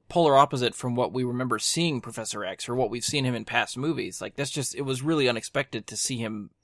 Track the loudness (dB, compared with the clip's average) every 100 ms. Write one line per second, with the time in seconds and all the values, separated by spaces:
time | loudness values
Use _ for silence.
0 | _ 4 8 8 8 4 0 0 -2 0
1 | 0 0 -2 -2 -2 -2 0 2 2 0
2 | -4 -8 -8 -6 -6 -8 -4 0 0 0
3 | -2 0 0 -2 0 0 0 -2 -2 -2
4 | -4 -8 -10 -6 -6 -4 -6 -4 -4 -2
5 | 0 2 2 2 -2 -4 -4 -8 -8 -6
6 | -4 -2 -4 -6 -10 _